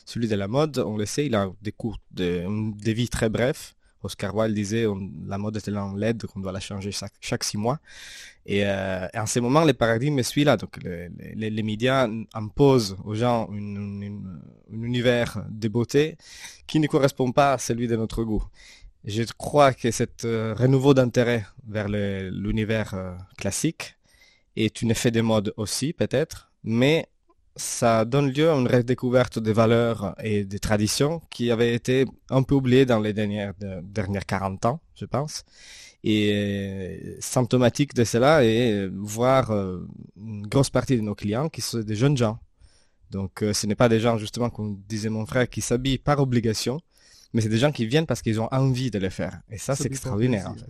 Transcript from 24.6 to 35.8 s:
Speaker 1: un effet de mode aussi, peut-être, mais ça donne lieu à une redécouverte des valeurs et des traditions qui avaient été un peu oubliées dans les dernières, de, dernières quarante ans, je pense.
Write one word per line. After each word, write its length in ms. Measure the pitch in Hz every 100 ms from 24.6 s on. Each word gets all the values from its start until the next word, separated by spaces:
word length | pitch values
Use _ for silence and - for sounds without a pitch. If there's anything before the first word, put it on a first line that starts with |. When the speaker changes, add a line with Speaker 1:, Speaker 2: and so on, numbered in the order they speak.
| 110 -
Speaker 1:
un 80 | 113
effet 220 | 110 123
de 100 | 113
mode 320 | 113 110 101 -
aussi, 380 | 104 - 139
peut-être, 580 | - 107 131 160 - - _
mais 460 | 104 113 135 160 - _ _ _ _ -
ça 480 | - - 120 113
donne 280 | 113 139 143
lieu 180 | 135 160
à 40 |
une 120 | 143 120
redécouverte 720 | 123 120 123 123 123 123 117
des 140 | 110
valeurs 640 | 107 113 117 117 104 98 -
et 200 | 110 104
des 140 | 98 101
traditions 640 | - 104 104 - 143 165 -
qui 220 | - 117
avaient 200 | 113 117
été 320 | 117 - 131 120 - -
un 140 | 131
peu 140 | 127 139
oubliées 280 | 127 127
dans 140 | 131 110
les 140 | 107
dernières, 420 | 104 104 104 101 92
de, 200 | 101 92
dernières 460 | 92 107 95 98 -
quarante 380 | 95 98 95
ans, 160 | 120 156 - -
je 80 |
pense. 400 | 101 123 147 - - - - -